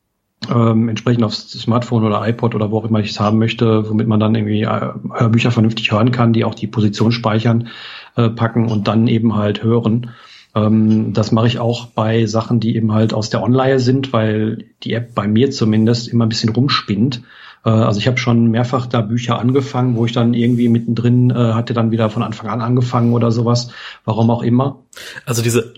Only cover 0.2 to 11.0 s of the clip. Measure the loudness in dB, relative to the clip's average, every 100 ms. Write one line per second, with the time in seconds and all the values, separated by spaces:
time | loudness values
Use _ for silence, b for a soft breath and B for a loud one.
0.2 | _ -14 -2 0 2 2 0 -2 0 0
1.2 | 0 -4 -12 -8 -2 -2 0 0 2 0
2.2 | -2 -2 -2 -2 -2 -2 -2 -2 -2 -2
3.2 | 0 2 0 0 2 2 0 -2 0 2
4.2 | 2 0 0 -2 -2 -4 -6 -8 -8 0
5.2 | 2 4 2 2 0 0 -2 2 2 2
6.2 | 2 2 0 -4 -6 0 0 2 0 0
7.2 | 0 0 2 0 -2 B B B B -2
8.2 | 0 0 -2 0 0 0 0 2 2 2
9.2 | 0 0 -2 -2 0 0 0 -2 -4 B
10.2 | B B B 0 2 4 4 2